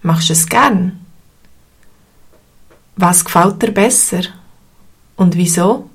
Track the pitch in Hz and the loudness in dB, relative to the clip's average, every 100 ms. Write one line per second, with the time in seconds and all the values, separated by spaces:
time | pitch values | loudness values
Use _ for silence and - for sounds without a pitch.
0 | 170 165 - 165 - - 285 202 180 - | 0 -2 0 -2 0 2 2 2 -2 -6
1 | - - _ _ - - _ _ - _ | -18 -20 _ _ -20 -20 _ _ -20 _
2 | _ _ - _ _ _ - - _ - | _ _ -20 _ _ _ -20 -20 _ -2
3 | 180 180 - - 180 165 226 196 214 254 | 0 0 -2 0 0 0 -4 0 0 0
4 | - 175 180 - - - _ _ - _ | -2 -4 -8 -12 -20 -20 _ _ -20 _
5 | _ - 185 170 175 170 180 254 - | _ 0 0 2 0 0 0 0 -6